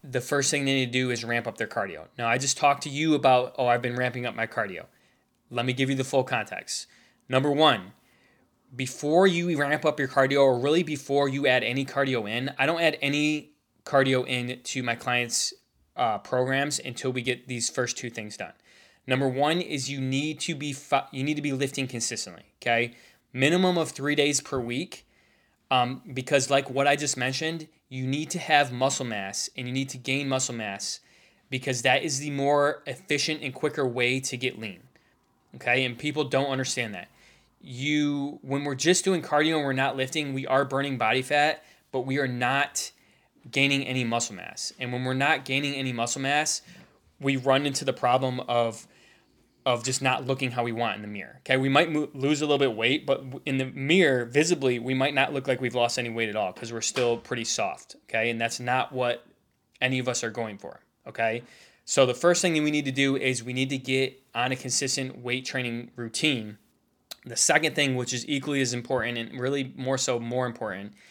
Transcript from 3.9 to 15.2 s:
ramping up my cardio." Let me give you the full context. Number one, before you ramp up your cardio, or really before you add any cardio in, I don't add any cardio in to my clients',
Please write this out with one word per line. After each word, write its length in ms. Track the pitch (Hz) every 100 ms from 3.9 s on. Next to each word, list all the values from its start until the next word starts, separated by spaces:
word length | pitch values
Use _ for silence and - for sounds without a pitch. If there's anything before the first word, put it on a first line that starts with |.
| 123
ramping 300 | 127 123 120
up 100 | 113
my 100 | 113
cardio." 420 | - 101 82 - _ _ _ _ _ -
Let 160 | 120 127
me 60 |
give 180 | 123 135
you 60 | 135
the 80 |
full 220 | 127 135 123
context. 640 | 120 104 92 - - - _ _ _ -
Number 200 | 131 147
one, 440 | 143 156 110 92 - _ _ _ _ _ _ _ 127
before 520 | 131 - 147 165 196
you 300 | 170 175 147
ramp 280 | 143 151 156
up 140 | 147
your 100 | 135
cardio, 320 | 139 131 139
or 180 | 135 123
really 240 | 139 165
before 460 | 151 139 - 139 139
you 180 | 139 135
add 160 | 127
any 220 | 113 131 135
cardio 440 | 143 139 123 104
in, 220 | 117 135 -
I 80 | 139
don't 160 | 170
add 160 | 165 151
any 520 | 139 147 151 151 - _ _ _ -
cardio 420 | 139 135 127 123
in 320 | 123 123 123
to 220 | - 131
my 120 | 123 117
clients', 580 | 127 123